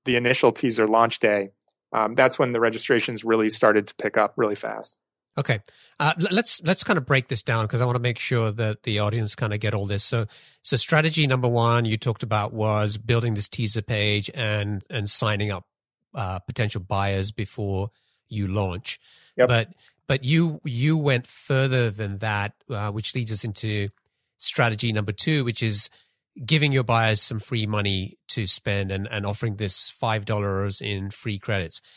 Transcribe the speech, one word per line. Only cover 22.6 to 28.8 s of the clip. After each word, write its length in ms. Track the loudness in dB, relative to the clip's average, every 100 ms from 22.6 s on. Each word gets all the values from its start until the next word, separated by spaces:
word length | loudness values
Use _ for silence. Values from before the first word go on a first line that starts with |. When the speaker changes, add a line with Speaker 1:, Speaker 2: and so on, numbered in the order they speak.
| -10
Speaker 2:
uh, 200 | -6 -4
which 240 | -6 -6
leads 180 | -6 -4
us 120 | -4
into 460 | -6 -6 -4 -2 -4 -8 _ _ _ _
strategy 540 | -4 2 0 2 0
number 200 | 0 -2
two, 320 | -2 0 0
which 180 | 0 -2
is 280 | -2 0 -4 -6 _ _ _ -14
giving 280 | 0 2 4
your 100 | 2
buyers 380 | 2 4 4 2
some 160 | 0 -6
free 280 | -4 -4 -2
money 520 | 0 0 -2 -4 -10 -10
to 180 | -6 -2
spend 440 | -2 -2 -2